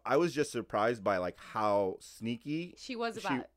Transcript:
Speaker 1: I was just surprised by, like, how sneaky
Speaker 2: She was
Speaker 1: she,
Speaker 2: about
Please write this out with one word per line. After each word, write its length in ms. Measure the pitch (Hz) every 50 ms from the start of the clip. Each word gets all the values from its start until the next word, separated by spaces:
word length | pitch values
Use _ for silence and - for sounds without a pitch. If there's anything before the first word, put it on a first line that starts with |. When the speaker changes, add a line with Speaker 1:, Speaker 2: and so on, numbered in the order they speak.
| -
Speaker 1:
I 120 | 110 135
was 160 | 151 175 165 127
just 180 | 147 139 -
surprised 520 | - 120 110 - - 104 107 120 123 107 95
by, 140 | 104 98
like, 200 | 90 90 90 -
how 600 | - - - - 110 107 104 101 101 98 92 101 -
sneaky 720 | - - - - 110 117 120 117 - 143 151 160 175 180 -
Speaker 2:
She 180 | - - - 247
was 200 | 226 233 233 220 220
Speaker 1:
she, 60 | 202
Speaker 2:
about 180 | 190 139 123 - - _